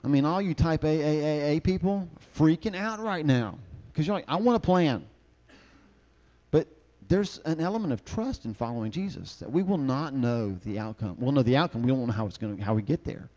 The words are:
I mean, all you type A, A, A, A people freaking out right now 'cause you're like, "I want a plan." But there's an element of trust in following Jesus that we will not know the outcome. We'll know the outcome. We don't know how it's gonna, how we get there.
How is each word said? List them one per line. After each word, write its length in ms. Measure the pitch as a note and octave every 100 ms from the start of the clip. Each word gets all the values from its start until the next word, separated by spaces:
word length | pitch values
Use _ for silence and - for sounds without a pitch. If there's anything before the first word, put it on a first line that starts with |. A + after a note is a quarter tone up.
I 60 | B2+
mean, 180 | C#3+ D3
all 160 | F3+
you 100 | G3+
type 320 | D3+ E3 D#3+
A, 160 | D#3 D#3
A, 240 | D3 D3+
A, 320 | D3 D3+ D3 D#3
A 40 |
people 480 | E3+ F#3 F3+ G3+ F3 - - -
freaking 400 | D#3 D#3 A3 F#3
out 240 | G#3+ G#3+
right 240 | A3 F3+
now 340 | D#3 B2+ A2 E2+ - - -
'cause 120 | - D3+
you're 80 |
like, 120 | G3 -
"I 80 | D#3+
want 200 | A#3 A#3
a 40 |
plan." 460 | - F#3 D#3+ A#2 - _ _ _ _ - - - _ _ _ _ _ _ _
But 180 | D3+ - - _ _ -
there's 300 | F#3 G3 - -
an 140 | D#3+
element 320 | E3+ A3 G3
of 100 | A#2
trust 400 | - - A#3+ -
in 80 | -
following 380 | G#2+ A#2 A#2+ A2
Jesus 460 | D#3+ F#3+ F2+ - -
that 140 | -
we 120 | D3
will 160 | F#3+ F#3+
not 340 | C3+ C3 D#3
know 400 | C3+ A#2+ A#2+ G#2+ F#2
the 140 | G#2 G#2
outcome. 380 | G#2+ A2 A2 F2+
We'll 140 | B2
know 100 | C#3+
the 140 | A#2 C3
outcome. 260 | E3+ A#2
We 60 | A#2+
don't 180 | C3 A#2+
know 60 |
how 140 | G#2+ G#2+
it's 100 | -
gonna, 260 | G#2+ G2
how 120 | G2+
we 80 | A2
get 220 | G#2 E3
there. 260 | - - C3